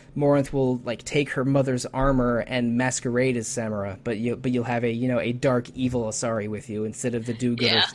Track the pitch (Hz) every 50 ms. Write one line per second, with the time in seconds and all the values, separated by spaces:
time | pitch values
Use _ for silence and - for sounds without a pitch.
0 | - - - 139 147 143 143 143 135 139 - 139 135 127 127 123 120 120 117 110
1 | - - - 151 147 139 - 143 131 135 139 143 135 135 131 123 127 - - 131
2 | 135 139 135 127 123 123 120 117 - - - 127 123 120 117 120 127 127 123 -
3 | - 127 120 123 127 131 127 120 110 - - - 113 110 107 104 98 98 95 92
4 | - 123 117 101 117 120 120 - 127 131 123 123 117 120 123 120 117 120 113 117
5 | 123 127 123 120 113 117 120 123 - 139 127 123 123 - - 123 131 127 127 123
6 | 117 107 107 - - 120 113 113 104 107 107 104 - - 107 107 107 110 113 -
7 | - 127 117 120 113 120 117 117 127 123 120 117 123 117 - - - - -